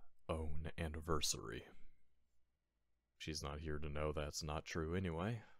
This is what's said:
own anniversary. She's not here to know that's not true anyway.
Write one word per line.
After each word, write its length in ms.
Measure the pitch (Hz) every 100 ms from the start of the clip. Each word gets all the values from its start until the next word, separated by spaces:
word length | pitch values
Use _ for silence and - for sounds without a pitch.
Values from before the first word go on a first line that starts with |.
| - - -
own 420 | 80 80 76 76 -
anniversary. 840 | 82 78 78 78 - - 55 57 - - - - - - _ - - _ _ _ _ _ _ -
She's 240 | - 76
not 180 | 73 76
here 180 | 80 76
to 100 | 76
know 240 | 73 76
that's 300 | 76 73 -
not 220 | 78 76
true 300 | - 87 80
anyway. 480 | 90 92 80 98 117 -